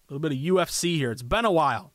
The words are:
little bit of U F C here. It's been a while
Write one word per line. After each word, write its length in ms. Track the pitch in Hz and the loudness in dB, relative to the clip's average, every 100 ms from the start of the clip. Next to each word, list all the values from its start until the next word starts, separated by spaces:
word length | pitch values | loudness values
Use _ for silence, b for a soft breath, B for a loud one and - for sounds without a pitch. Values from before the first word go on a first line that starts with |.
| - | -14
little 120 | 143 | -6
bit 100 | 156 | -4
of 80 | 131 | -2
U 220 | 156 185 | 2 2
F 100 | 170 | 2
C 260 | - 175 165 | -2 -2 0
here. 120 | 127 | -2
It's 120 | 113 | -4
been 220 | 123 202 | -4 0
a 60 | 226 | 2
while 420 | 165 143 110 95 | 2 2 0 -8